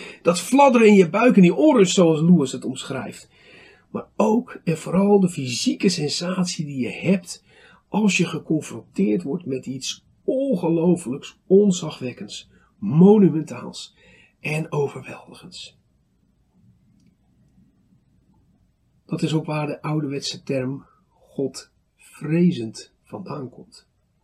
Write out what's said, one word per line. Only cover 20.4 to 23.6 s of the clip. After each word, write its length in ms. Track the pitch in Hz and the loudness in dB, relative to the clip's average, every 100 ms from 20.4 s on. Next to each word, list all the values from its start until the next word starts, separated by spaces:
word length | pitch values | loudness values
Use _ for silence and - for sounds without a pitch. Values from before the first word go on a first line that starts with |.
term 420 | - 135 127 139 - _ _ | -6 -6 -6 -8 -14 _ _
godvrezend 1900 | _ _ - 131 - - _ _ _ _ - 151 165 175 123 113 107 - _ | _ _ -10 -10 -10 -20 _ _ _ _ -14 -4 0 0 0 -8 -14 -20 _
vandaan 460 | _ 104 92 147 127 | _ -16 -14 -14 -14
komt. 360 | - | -18